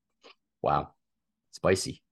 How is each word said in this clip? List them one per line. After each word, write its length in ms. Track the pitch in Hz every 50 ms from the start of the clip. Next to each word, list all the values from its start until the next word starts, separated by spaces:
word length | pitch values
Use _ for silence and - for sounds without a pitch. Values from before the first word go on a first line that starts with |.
| _ _ _ _ _ - - _ _ _ _ _
Wow. 280 | - 65 73 73 73 - - _ _ _ _ _ _ _ _ _ _ _
Spicy, 500 | - - - 87 95 92 - 90 87 - _ _